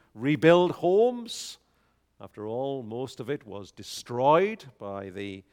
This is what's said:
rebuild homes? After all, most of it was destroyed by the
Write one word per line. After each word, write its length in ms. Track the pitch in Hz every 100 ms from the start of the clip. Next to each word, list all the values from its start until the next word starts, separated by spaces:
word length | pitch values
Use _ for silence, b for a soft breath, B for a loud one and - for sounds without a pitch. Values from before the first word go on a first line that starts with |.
| b 110
rebuild 560 | 131 151 160 175 180
homes? 840 | - 175 196 240 240 233 - - - _ _ _ _ _ -
After 260 | 98 - 107
all, 360 | 120 135 135
most 360 | 110 117 131 -
of 100 | 117
it 160 | 143 107
was 260 | 98 95
destroyed 920 | - 95 - - 120 135 160 202 220 135 -
by 320 | 101 98 98
the 340 | 92 101 98 -